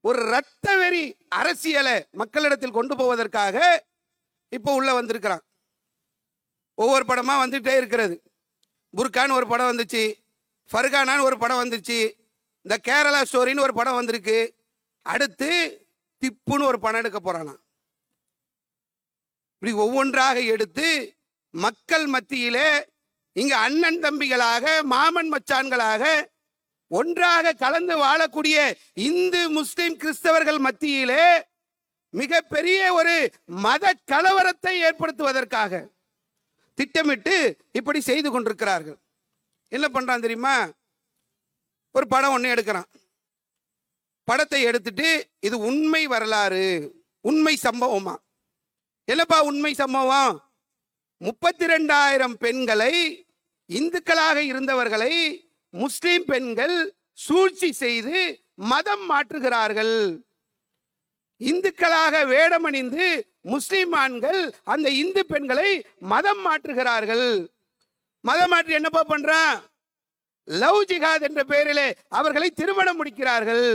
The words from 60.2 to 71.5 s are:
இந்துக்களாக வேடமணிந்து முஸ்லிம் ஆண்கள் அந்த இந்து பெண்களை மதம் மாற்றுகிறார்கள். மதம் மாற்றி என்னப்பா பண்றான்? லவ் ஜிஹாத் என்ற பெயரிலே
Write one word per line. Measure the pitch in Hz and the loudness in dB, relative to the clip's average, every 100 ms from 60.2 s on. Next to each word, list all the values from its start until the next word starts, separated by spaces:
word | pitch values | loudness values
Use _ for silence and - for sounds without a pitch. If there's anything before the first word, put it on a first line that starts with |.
| _ _ _ _ _ _ _ _ _ _ _ _ | _ _ _ _ _ _ _ _ _ _ _ _
இந்துக்களாக | 254 349 370 - 339 330 320 311 277 | -4 -2 -2 0 2 4 2 2 2
வேடமணிந்து | 262 330 339 330 277 254 285 359 311 - _ | 4 4 2 0 -4 -4 -2 0 -2 -6 _
முஸ்லிம் | 170 269 - 381 359 | -6 -6 -2 -2 0
ஆண்கள் | 320 269 247 262 381 320 - | 0 0 0 -2 -2 -2 -8
அந்த | - 269 277 | -4 -2 0
இந்து | 277 339 381 339 | 0 0 -2 -2
பெண்களை | 302 277 262 392 370 - _ 185 | -4 -2 0 0 -2 -6 _ -2
மதம் | 220 403 403 | 0 0 -2
மாற்றுகிறார்கள். | 370 311 294 254 247 233 214 233 254 208 170 _ _ _ _ _ _ _ | -2 -2 -4 -4 0 -2 -2 0 0 -2 -4 _ _ _ _ _ _ _
மதம் | 226 311 359 | -2 2 4
மாற்றி | 339 330 | 2 2
என்னப்பா | 311 311 320 | -2 0 0
பண்றான்? | 311 302 294 320 320 220 - _ _ _ _ _ _ _ - | 0 -2 2 2 2 0 -8 _ _ _ _ _ _ _ -8
லவ் | 160 277 415 | 0 4 4
ஜிஹாத் | 381 359 311 320 294 | 2 0 0 0 -2
என்ற | 294 | -4
பெயரிலே | 269 | 0